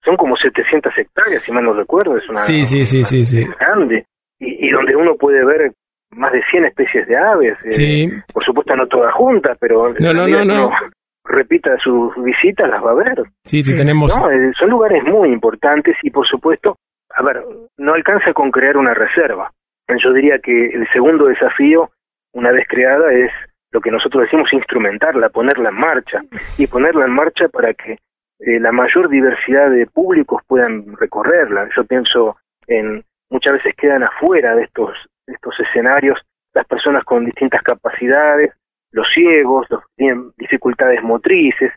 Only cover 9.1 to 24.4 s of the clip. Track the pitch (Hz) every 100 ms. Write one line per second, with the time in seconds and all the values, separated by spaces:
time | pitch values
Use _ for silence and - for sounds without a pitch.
9.1 | - 254 226 147 123 117 113 120 120 160
10.1 | 165 185 - 202 208 208 - - _ _
11.1 | _ - 135 123 165 147 127 131 123 117
12.1 | - 127 117 180 196 165 107 113 123 233
13.1 | 254 113 _ - 151 135 127 143 151 147
14.1 | - 196 135 131 127 190 240 214 170 131
15.1 | 208 170 120 113 - 143 151 151 - 147
16.1 | 139 131 135 - 156 208 - _ _ _
17.1 | - 135 123 - - - - 143 165 165
18.1 | 202 185 156 139 120 135 139 131 113 110
19.1 | - 147 98 95 _ _ _ - 123 127
20.1 | 131 147 135 - 120 117 117 110 127 135
21.1 | 160 143 - 131 - 143 165 160 _ _
22.1 | _ _ 123 120 127 - 123 127 139 160
23.1 | 123 120 - - _ _ 117 113 110 123
24.1 | 135 113 156